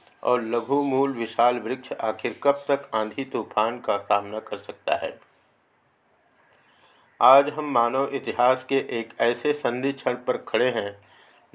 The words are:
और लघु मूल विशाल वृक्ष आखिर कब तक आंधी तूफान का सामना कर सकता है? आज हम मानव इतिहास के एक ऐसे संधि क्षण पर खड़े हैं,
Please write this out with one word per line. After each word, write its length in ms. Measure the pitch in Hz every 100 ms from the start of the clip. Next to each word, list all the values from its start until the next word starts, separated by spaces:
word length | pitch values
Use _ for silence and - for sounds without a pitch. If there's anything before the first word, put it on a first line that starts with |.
| _ _
और 200 | - 123
लघु 400 | 110 117 113 143
मूल 300 | 143 131 139
विशाल 440 | 123 113 - 120 123
वृक्ष 360 | 107 131 -
आखिर 480 | - 110 107 120 -
कब 220 | 143 143 -
तक 220 | 139 -
आंधी 300 | 110 107 104
तूफान 560 | 131 123 107 - 110 120
का 180 | 113 101
सामना 400 | - 101 101 107
कर 200 | - 101
सकता 360 | - - -
है? 260 | - - - _ _ _ _ _ _ _ _ _ _ _ _ _ _ _ _ _ _ _ -
आज 260 | 120 135 143
हम 160 | 147
मानव 440 | 151 131 117 131 139
इतिहास 560 | 139 - 107 123 131
के 120 | - 135
एक 440 | - 117 113 -
ऐसे 320 | 117 120 151
संधि 400 | 147 123 120 135
क्षण 220 | 135 -
पर 220 | 123 127 120
खड़े 320 | - 113 127
हैं, 320 | 117 101 101 _ - - _ _